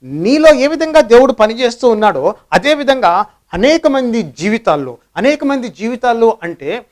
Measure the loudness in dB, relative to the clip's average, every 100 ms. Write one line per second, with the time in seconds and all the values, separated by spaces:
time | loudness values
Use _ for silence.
0 | -12 -6 -2 2 4 4 2 -2 -2 0
1 | 4 4 4 2 -2 0 -4 0 0 2
2 | 0 0 -4 -4 _ -2 0 -2 0 0
3 | 2 0 -4 _ _ 0 2 2 2 0
4 | -2 -4 -6 -6 -4 -2 -2 -2 -4 -12
5 | _ -4 -2 -2 -2 -4 -6 -8 -8 -4
6 | -2 0 0 -2 -8 -10 -10 -10 -12